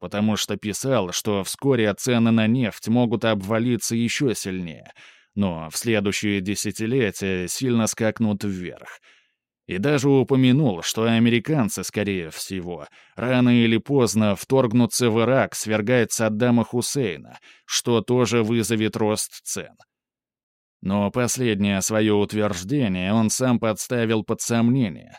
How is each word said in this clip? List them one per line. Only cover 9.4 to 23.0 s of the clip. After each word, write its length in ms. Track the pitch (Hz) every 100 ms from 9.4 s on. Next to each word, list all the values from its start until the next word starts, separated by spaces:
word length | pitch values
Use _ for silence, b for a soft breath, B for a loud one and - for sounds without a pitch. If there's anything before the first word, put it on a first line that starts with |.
| _ _ -
И 120 | 90
даже 300 | 110 147 139
упомянул, 760 | 135 127 131 127 127 147 87
что 220 | - -
американцы, 760 | 117 113 117 117 123 156 101 -
скорее 480 | 90 107 101 95 80
всего, 560 | - - 95 87 82 73 b b -
рано 480 | 120 127 123 120
или 140 | 117 113
поздно 580 | - 139 113 104 107 95
вторгнутся 760 | - 135 127 120 117 - 120
в 100 | 110
Ирак 360 | 113 135 101 -
свергать 560 | 107 107 107 127 110
Саддама 500 | - 110 107 123 120
Хусейна, 760 | 113 123 - 143 113 73 53 - b b
что 360 | b - - 117
тоже 440 | 101 123 117 120
вызовет 520 | 107 117 101 113 107 110
рост 440 | 107 107 - -
цен. 300 | - 101 80 _ _ _ _ _ _ _ _ _ _ _
Но 280 | 92 101 101
последнее 720 | 127 120 - 123 101 101 98
свое 340 | - 107 110 104
утверждение 920 | 101 107 104 90 92 147 113 92